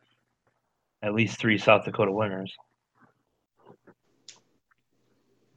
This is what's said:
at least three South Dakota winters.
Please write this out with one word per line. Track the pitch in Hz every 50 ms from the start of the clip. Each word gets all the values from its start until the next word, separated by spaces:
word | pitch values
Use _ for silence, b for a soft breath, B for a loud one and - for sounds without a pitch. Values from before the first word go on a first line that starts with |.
| _ _ _ _ _ _ _ _ _ _ _ _ _ _ _ _ _ _ _ - -
at | 104 104
least | 110 117 98 - -
three | - 113 107 98
South | - - 110 101 -
Dakota | - 95 - 107 98
winters. | 95 104 107 104 95 95 95 95 - - - _ _ _ _ _ _ _ _ - _ _ _ _ _ _ _ _ _ _ _ - - _ _ - - _ _ _ _ _ _ - - - _ _ _ _ _ _ _ _ _ _ _ _ _ _ _ _ _ _ _ _ _ _ _